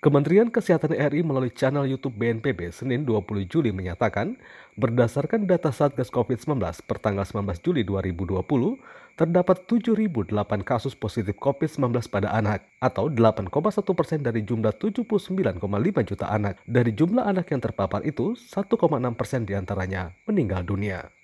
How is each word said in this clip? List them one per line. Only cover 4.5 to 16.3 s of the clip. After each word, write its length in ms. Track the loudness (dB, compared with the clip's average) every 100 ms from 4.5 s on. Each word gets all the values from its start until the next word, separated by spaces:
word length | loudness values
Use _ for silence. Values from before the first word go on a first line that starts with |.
| -20 -20
berdasarkan 720 | -2 0 2 2 2 -2 0 2
data 240 | 2 0
Satgas 400 | 2 0 0 -4
covid 320 | -2 0 -2
sembilan 160 | -2 -2
belas 240 | -2 -6
per 160 | -8 -2
tanggal 240 | 0 0
sembilan 240 | -2 -4 -4
belas 160 | -4
Juli 240 | -2 0 0
dua 160 | -2
ribu 240 | -2 -4 -2
dua 160 | -2 0
puluh, 320 | 2 2 -2 -12 -20 -20 -2
terdapat 480 | 2 2 4 0 2
tujuh 320 | 0 2 2
ribu 240 | 2 0
delapan 400 | -2 -2 0 -2
kasus 320 | 0 -2 -2
positif 400 | -6 -6 -2 -4 -2
covid 240 | -2 0 -2
sembilan 320 | 0 0 0
belas 80 | -2
pada 240 | -4 0
anak, 480 | 0 0 -2 -6 _
atau 320 | -2 0 -2
delapan 400 | 4 4 4 -2
koma 240 | 0 0
satu 160 | -2 -2
persen 320 | 0 0 0
dari 240 | -2 -2 -2
jumlah 320 | 0 0 0
tujuh 240 | -4 -4
puluh 160 | -2 -2
sembilan 400 | -2 -2 0 -2
koma 240 | -2 0
lima 240 | 0 0 -2
juta 240 | -2 -2